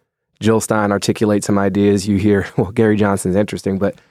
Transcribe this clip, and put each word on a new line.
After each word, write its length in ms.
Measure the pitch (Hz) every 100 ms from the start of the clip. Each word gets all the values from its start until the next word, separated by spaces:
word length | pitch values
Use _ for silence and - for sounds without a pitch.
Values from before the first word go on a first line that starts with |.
| _ _ _ -
Jill 220 | 107 110
Stein 320 | - 107 104
articulate 500 | 101 - 107 107 104
some 160 | - 101
ideas. 480 | 98 98 101 101 95
You 100 | 101
hear, 300 | 104 101 90
<laughs> 40 | -
well, 140 | 98
Gary 260 | 107 110 107
Johnson's 400 | 104 98 98 92
interesting, 420 | 104 90 - 98
but 180 | 98 - _